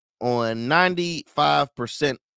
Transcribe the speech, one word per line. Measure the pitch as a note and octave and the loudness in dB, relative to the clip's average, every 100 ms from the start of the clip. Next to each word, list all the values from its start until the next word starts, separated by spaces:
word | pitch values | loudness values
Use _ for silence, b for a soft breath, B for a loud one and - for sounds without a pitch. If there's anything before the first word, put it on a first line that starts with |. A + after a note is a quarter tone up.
| _ _ | _ _
on | B2 A#2+ A#2 A2+ A#2+ | -2 0 0 -2 0
ninety-five | D#3+ F#3 F3 F3 E3+ - - D3 D3 C#3+ - | 2 2 0 -4 -6 -6 0 2 2 0 -4
percent | A#2+ - D3 B2+ _ | -8 -2 -2 -4 _